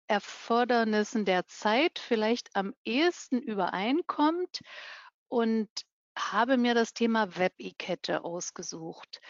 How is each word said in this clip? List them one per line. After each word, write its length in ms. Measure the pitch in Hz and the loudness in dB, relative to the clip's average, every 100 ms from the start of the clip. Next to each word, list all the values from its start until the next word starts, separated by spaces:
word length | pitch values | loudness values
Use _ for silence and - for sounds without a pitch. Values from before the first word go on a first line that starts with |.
| - | -2
Erfordernissen 1160 | 208 - - - 233 240 240 220 214 208 220 | -2 -2 -8 0 2 4 4 4 2 0 0
der 220 | 196 180 - | 2 0 0
Zeit 520 | - 208 226 339 - | -2 2 4 2 -2
vielleicht 560 | - 226 214 240 - | -2 2 2 0 -2
am 200 | 202 196 - | -4 -4 -6
ehesten 560 | - 247 349 - - 247 | -2 2 2 0 -2 -4
übereinkommt, 1200 | - 202 175 180 214 302 - - 302 339 359 - - - - - - _ _ | -2 -2 -2 0 0 0 0 2 2 2 -4 -8 -14 -18 -18 -18 -20 _ _
und 400 | 240 226 220 208 - - _ _ - | 0 2 0 -2 -8 -16 _ _ -8
habe 400 | - 196 240 262 | -2 0 4 4
mir 180 | 240 | 4
das 200 | 233 226 | 2 0
Thema 420 | - 233 226 202 165 | 0 2 2 0 0
Webikette 880 | 185 - 196 - - 175 - 156 | -2 -2 -12 -8 -6 -6 -4 -4
ausgesucht. 960 | 170 175 - - 175 170 160 - - - | -4 -8 -8 -10 -12 -10 -12 -14 -18 -20